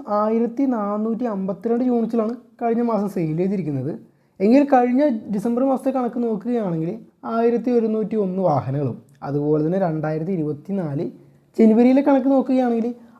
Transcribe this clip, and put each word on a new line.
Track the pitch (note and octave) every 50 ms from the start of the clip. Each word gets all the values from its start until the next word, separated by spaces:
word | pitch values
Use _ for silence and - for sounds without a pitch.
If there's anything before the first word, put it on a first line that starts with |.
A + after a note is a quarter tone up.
| C#4 A3+
ആയിരത്തി | G#3 G#3 G#3+ A3 A3+ A3+ A#3 A#3 A#3 - C#4
നാനൂറ്റി | C4 B3 G#3+ G3+ G3+ G#3 G#3+ A3 A3+ A3+ A3+ B3
അമ്പത്തിരണ്ട് | A#3 G3+ F#3+ F#3+ F#3+ G3 F3+ - A3+ A#3 A#3+ B3+
യൂണിറ്റിലാണ് | B3+ A#3+ A#3 A3+ A3+ A#3 A3+ G#3+ A3 B3 - - _ _ -
കഴിഞ്ഞ | A#3+ A#3 A#3 A#3
മാസം | A#3+ A#3 A3+ G3 G#3 F#3+
സെയിൽ | - F#3+ E3 D#3 D#3
ചെയ്തിരിക്കുന്നത്. | E3 F3+ F#3 G#3 F#3+ D#3 D3+ C#3+ C3 B2 D3+ G#3 - - - _ _ _ _ _ -
എങ്കിൽ | F#3+ G#3+ B3 C#4+ C#4+
കഴിഞ്ഞ | C#4 C4+ B3 B3 B3 B3 C4 D4+ D4 A3+ G#3+ - - G3
ഡിസംബർ | G#3+ - A#3+ A#3+ A#3+ C4+
മാസത്തെ | C4+ C4 B3+ - C4+
കണക്ക് | B3+ C4 B3 A3+ - B3+
നോക്കുകയാണെങ്കിൽ | A#3+ A3+ G#3+ F#3+ - A#3+ B3 A#3 G#3 F3+ E3+ D#3+ D#3+ E3+ G#3+ A3+ - - _ _ -
ആയിരത്തി | A#3 A3+ A3+ A#3 A#3+ A#3 A3+ A#3 B3+
ഒരുന്നൂറ്റി | B3 A#3 A3+ A3 G#3+ A3 G#3+ - A3+
ഒന്ന് | G#3+ G3 F#3 F3+ F#3+
വാഹനങ്ങളും | F#3 E3+ D3 C3 G2+ B2+ C3+ D3 C#3+ A#2+ A2 - - _ _ -
അതുപോലെ | - C#3+ C#3 D3 D3 D3+ D#3 D3+ D3+
തന്നെ | D#3+ F3+ G3
രണ്ടായിരത്തി | F#3+ E3 D#3 D#3 D3+ D#3 D#3 D#3 D#3+ F#3+
ഇരുപത്തിനാല് | G3 E3 D3 D3+ D3 C#3+ - - G3 G3 E3+ D3 C#3 D#3 F3 - - - - _ _ _ _ _ _ -
ജനുവരിയിലെ | A3+ A3 A3 A#3 A#3+ B3+ C4 C#4
കണക്ക് | C#4 C#4+ C#4 C4+ B3 C4+
നോക്കുകയാണെങ്കിൽ | C#4 C4 B3+ C4+ B3+ B3+ B3+ A#3+ A#3 A#3 A3 A#3+ A#3 - - - -